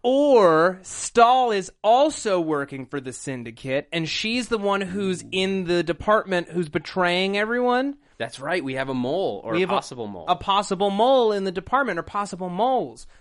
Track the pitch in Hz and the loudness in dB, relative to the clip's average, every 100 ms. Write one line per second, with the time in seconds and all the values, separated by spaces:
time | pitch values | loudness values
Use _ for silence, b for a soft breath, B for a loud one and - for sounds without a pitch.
0 | 247 269 294 247 185 156 175 185 - - | 0 2 6 6 8 6 4 0 -10 -12
1 | - 233 233 262 247 202 190 - 208 247 | -2 6 6 6 2 0 -4 -2 2 4
2 | 302 - 220 180 160 147 139 135 127 143 | 4 0 0 0 0 -2 -4 -8 -10 -10
3 | 131 123 - 127 117 113 131 135 - 170 | -10 -10 -10 -8 -10 -12 -4 -4 -2 -4
4 | 156 - 220 240 226 226 202 196 190 190 | -4 -4 -2 -2 -2 -2 0 -2 -2 -4
5 | 190 180 - 185 190 190 170 175 160 165 | -2 -4 -4 -2 0 -2 0 0 0 -2
6 | - 214 190 180 170 175 160 170 - 196 | 0 0 2 -2 -2 -4 -4 -4 -4 -2
7 | 175 180 190 202 214 240 247 247 277 277 | 0 0 0 -2 -2 0 0 0 -2 -6
8 | b - 117 - 139 180 135 131 135 127 | b -10 -10 -8 -4 -4 -4 -4 -4 -2
9 | 123 165 170 101 - 165 185 196 - 127 | -2 -2 -2 -4 -4 -2 0 0 -2 -8
10 | 110 92 82 175 - 196 196 185 202 196 | -10 -8 -2 -2 0 0 0 0 0 2
11 | 240 269 226 202 190 180 - 262 262 170 | 4 4 4 2 -2 -4 -2 0 0 -4
12 | 160 214 202 180 185 180 247 262 143 110 | -4 -6 -6 -6 -6 -2 0 0 -2 -10
13 | - b | -20 b